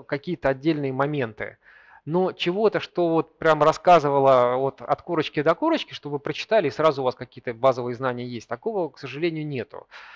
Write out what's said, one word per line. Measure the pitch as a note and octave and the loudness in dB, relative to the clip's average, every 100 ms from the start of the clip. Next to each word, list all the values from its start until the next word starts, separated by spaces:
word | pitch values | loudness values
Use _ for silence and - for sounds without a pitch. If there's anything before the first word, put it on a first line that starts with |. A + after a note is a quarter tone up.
| - | -10
какие-то | - - E3+ C3+ | -8 -6 -4 -2
отдельные | C3+ D3+ D3 C#3 | 0 -2 -2 -2
моменты. | C3 C#3+ D3 A#2 G#2 G#2+ - _ - _ - D3 | -2 -2 -2 -6 -8 -14 -14 _ -20 _ -18 -4
Но | F3 F#3 | -2 -2
чего-то, | - F3 F#3+ A3 D#3+ | -2 -4 0 0 0
что | - - E3+ | -4 -2 0
вот | E3 - _ | 0 -2 _
прям | D#3+ D3+ | 2 4
рассказывала | D3+ D3 - E3+ C#3+ C#3 C3+ C3 B2 B2+ | 4 4 6 6 6 4 6 6 4 0
вот | C3+ - | -4 -6
от | B2 C#3+ | -6 -6
корочки | - E3 - D#3 | -2 -4 -2 -2
до | D3 E3+ | -2 0
корочки, | D#4+ D#4+ - | -2 -2 -4
что | C3 C#3+ | -14 -10
вы | C#3+ | -8
прочитали, | - - - A3 C#3+ | -6 -8 -2 0 0
и | |
сразу | C3+ D#3 C3+ | 0 0 2
у | B2+ | -2
вас | - | -4
какие-то | B2+ - - | -12 -12 -12
базовые | A2+ C3 B2 B2 A#2 | 0 2 2 -4 -6
знания | C3 B2 B2 | -6 -6 -8
есть, | A#2+ - | -12 -10
такого, | A#2+ A3 G#3 D#3 | -8 -6 -4 -6
к | - | -8
сожалению, | C3 C#3 E3+ D#3+ D3+ | -14 -6 -6 -4 -6
нету. | C3 G2+ - - - - | -8 -8 -14 -18 -20 -20